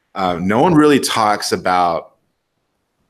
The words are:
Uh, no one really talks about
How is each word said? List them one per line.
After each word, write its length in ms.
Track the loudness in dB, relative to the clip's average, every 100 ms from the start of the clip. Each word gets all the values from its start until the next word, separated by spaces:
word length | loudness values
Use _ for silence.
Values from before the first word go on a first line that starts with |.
| _
Uh, 240 | -6 -4 -4
no 220 | -2 0
one 120 | 2
really 260 | 4 4 2
talks 500 | 0 -2 0 -2 -4
about 640 | -4 -2 0 0 -2 -8 _ _ _ _ _ _ _ _ _